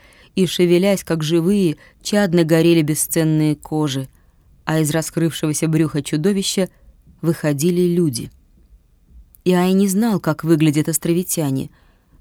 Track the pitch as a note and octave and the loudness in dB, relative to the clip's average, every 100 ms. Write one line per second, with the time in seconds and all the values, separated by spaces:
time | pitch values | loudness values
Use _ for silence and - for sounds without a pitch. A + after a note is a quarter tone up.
0 | - - - - F3+ - F3 F3 G3 F#3+ | -20 -20 -8 -2 -2 2 2 4 2 0
1 | - E3 D3+ E3+ E3+ G#3 E3+ D3 - _ | -2 -4 0 0 2 2 0 -2 -12 _
2 | - G#3 G3+ F3 D#3+ E3 E3+ E3 D3+ D3+ | -4 0 2 2 4 4 4 4 2 -2
3 | - E3+ D#3+ D#3 D3+ D3 - D#3 D3+ C3+ | -2 0 0 2 0 -2 -6 -4 -4 -4
4 | C3+ _ _ _ _ _ - D#3+ D3+ D#3+ | -10 _ _ _ _ _ -4 -2 0 -2
5 | D#3 E3+ E3 - D#3 D3 D#3+ D#3 D#3 D3+ | -4 -2 -4 -2 -4 -2 -2 0 0 -4
6 | C#3 D3+ F3+ G3 F#3+ - F3+ - - _ | -4 -2 0 -2 -2 -4 -4 -8 -20 _
7 | _ _ D#3+ D#3 D#3 C#3+ E3+ F3 F3+ F3 | _ _ -4 -2 -2 0 0 0 0 0
8 | E3 A2+ - - _ _ _ - _ _ | 0 -2 -10 -18 _ _ _ -20 _ _
9 | _ - - _ F#3 F3+ F3+ F#3+ G3+ F#3+ | _ -20 -20 _ 0 2 2 2 2 0
10 | A#3 F#3 - D3 D#3 D#3+ D#3 D3 D#3 D#3 | 0 0 -2 -2 0 2 4 2 -2 -2
11 | E3+ E3+ F3+ - C#3+ C3+ - _ _ _ | -2 -2 -2 -4 -2 -4 -6 _ _ _
12 | _ _ | _ _